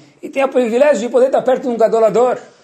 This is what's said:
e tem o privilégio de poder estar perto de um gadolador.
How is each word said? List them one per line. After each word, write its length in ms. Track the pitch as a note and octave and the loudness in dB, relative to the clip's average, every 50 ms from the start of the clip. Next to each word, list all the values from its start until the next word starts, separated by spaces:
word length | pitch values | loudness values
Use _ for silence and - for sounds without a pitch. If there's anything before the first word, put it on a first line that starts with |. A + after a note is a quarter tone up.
| - _ _ _ | -20 _ _ _
e 80 | - - | -16 -10
tem 140 | - C4+ C4 | -6 -4 -4
o 60 | C4+ | -2
privilégio 580 | - B3+ B3+ A3 A3+ B3 C#4+ D4+ C#4+ G3+ A3+ A#3+ | 0 -2 -2 0 2 2 2 2 2 0 -2 -2
de 20 | |
poder 180 | B3 B3 B3+ C4+ | 0 0 2 2
estar 140 | C4+ A#3+ | 0 0
perto 220 | A#3 B3+ C4 - - | 0 0 -2 -2 -2
de 40 | C4 | -4
um 80 | A#3 G#3+ | -2 0
gadolador. 600 | A3+ G#3 G#3 A3+ A3+ G#3+ F3 G#3+ B3 B3+ - - - - _ _ | 0 0 2 2 0 2 2 2 0 0 -2 -4 -10 -18 _ _